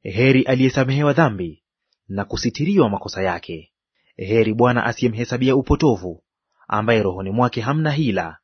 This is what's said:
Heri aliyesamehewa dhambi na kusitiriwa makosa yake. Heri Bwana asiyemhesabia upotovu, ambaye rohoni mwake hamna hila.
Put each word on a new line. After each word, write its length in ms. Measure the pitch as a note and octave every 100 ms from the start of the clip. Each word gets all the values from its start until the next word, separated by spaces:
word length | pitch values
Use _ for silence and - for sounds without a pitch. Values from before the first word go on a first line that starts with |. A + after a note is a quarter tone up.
Heri 400 | - F#2+ C3 C3
aliyesamehewa 680 | C3 C3 C3 C#3 C3 C#3 D3
dhambi 500 | C#3 D3 G2+ E2+ D2+ _ _ _ _ -
na 180 | G2
kusitiriwa 640 | G2 A2 A#2+ - D#3+ G3 A#2+
makosa 320 | G2 - F#2+
yake. 480 | F#2+ E2+ - E2 - _ _ _ _ -
Heri 360 | F#2 A2+ G#2+
Bwana 300 | A2 A#2+ A#2+
asiyemhesabia 720 | A2 - B2 A2 A#2+ B2 C3
upotovu, 680 | C3+ C3 C#3+ D#3 G2+ F#2 E2 _ _ _ _ -
ambaye 360 | G#2+ G#2+ A2+
rohoni 260 | G#2 F#2 F#2+
mwake 300 | A2 B2 -
hamna 300 | A2+ D3+ D#3
hila. 460 | C#3+ C#3 F#2+ E2 -